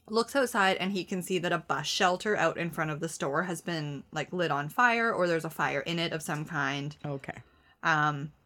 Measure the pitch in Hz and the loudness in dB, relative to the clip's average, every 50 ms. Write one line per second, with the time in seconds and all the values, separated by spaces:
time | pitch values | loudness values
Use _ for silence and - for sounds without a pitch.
0 | _ - 220 226 233 - - 277 262 240 - 220 196 190 185 - 180 196 202 185 | _ -2 0 0 0 2 2 2 2 2 4 4 4 4 4 2 0 0 0 -2
1 | 165 - 196 185 170 - 190 180 160 180 180 160 - - 147 139 147 - - - | -2 -2 -4 -4 -2 -2 0 0 2 0 0 0 0 -2 -2 -2 -2 -2 2 4
2 | 202 180 180 180 - 220 208 - 160 165 - - 170 170 165 175 160 156 151 147 | 4 4 4 2 0 0 2 2 2 2 2 0 -4 -4 -2 -2 -2 -2 -2 -4
3 | 165 165 - - 180 139 139 160 180 180 170 165 - 180 170 160 147 147 143 135 | -4 -6 -4 -4 -2 0 0 0 0 -2 -4 -6 -4 -4 -4 -4 -4 -4 -6 -8
4 | - _ - 156 143 - 180 185 175 156 143 139 143 151 - - 247 240 233 233 | -10 _ -6 -6 -4 -2 -2 0 0 0 0 0 -2 -2 2 4 4 4 4 4
5 | 226 226 - - 180 175 165 165 156 160 - - 147 135 139 143 - 165 170 165 | 2 2 2 2 2 2 2 0 0 -4 -2 -2 0 0 0 -2 -2 -2 0 0
6 | 165 165 165 160 - - 160 147 156 147 170 147 143 135 139 139 139 147 147 - | 0 -2 -2 -4 -4 -4 -4 -4 -4 -4 -2 -2 -2 -2 -2 -4 -4 -6 -8 -8
7 | - 147 143 135 - - - - - _ _ _ _ _ _ _ - 165 160 151 | -8 -6 -6 -6 -8 -10 -12 -12 -14 _ _ _ _ _ _ _ 0 2 2 4
8 | 147 151 147 139 143 151 - _ _ | 4 2 2 0 -4 -8 -10 _ _